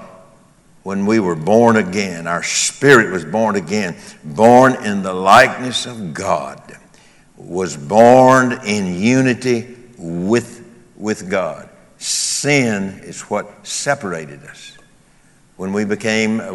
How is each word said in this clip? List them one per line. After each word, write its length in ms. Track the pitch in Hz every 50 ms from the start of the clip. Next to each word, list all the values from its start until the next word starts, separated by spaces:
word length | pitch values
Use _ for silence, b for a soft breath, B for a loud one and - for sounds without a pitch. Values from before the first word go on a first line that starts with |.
| - - - - - _ _ _ _ _ _ _ _ _ _ _ -
when 240 | 95 98 98 101 101
we 120 | 110 113
were 160 | 98 90 85
born 420 | 78 78 87 107 113 120 117 113 110
again. 500 | 101 90 90 104 101 92 87 82 82 85
Our 160 | 85 85 -
spirit 680 | - - - - - - - 131 139 139 117 107 90
was 140 | 92 90 80
born 300 | 76 87 110 113 110 101
again, 400 | 101 85 78 101 107 101 87 80 - B B B B B
born 520 | - - - 110 117 123 123 131 131 127 - 107
in 160 | 107 101 101
the 120 | 95 95 92
likeness 760 | 92 95 95 104 123 131 - - - 127 127 117 - - 123
of 260 | 123 113 104 85 71
God, 480 | - 98 95 85 78 67 67 69 - - - 65 - _ _ b b b b b b b b b
was 400 | b - - 85 90 95 85 73
born 840 | 73 71 71 95 110 117 120 127 131 131 127 131 131 123 123 117 - -
in 300 | 104 104 104 95 90 90
unity 840 | 87 101 117 127 131 131 127 120 117 - 131 120 113 113 - - - - - - -
with, 680 | 90 82 85 85 90 98 113 120 - - - - - - - - _ _ _
with 360 | - 101 107 107 - - 90
God. 360 | 101 95 90 78 71 71 73 - _ _ _ _ _ _
Sin 1040 | - - - - - - - - - 139 147 139 127 117 107 98 98 95 95 - -
is 180 | 87 - -
what 440 | - - 104 101 90 - - _ -
separated 760 | - - - - 147 139 127 - 95 87 82 80 71 71 69 -
us. 280 | - - - - - - _ _ _ _ _ _ _ _ _ _ _ _ _ _ _ _
When 160 | - 92 95
we 140 | 98 104 107
became, 540 | 101 107 104 104 110 107 110 110 107 110 113 95 95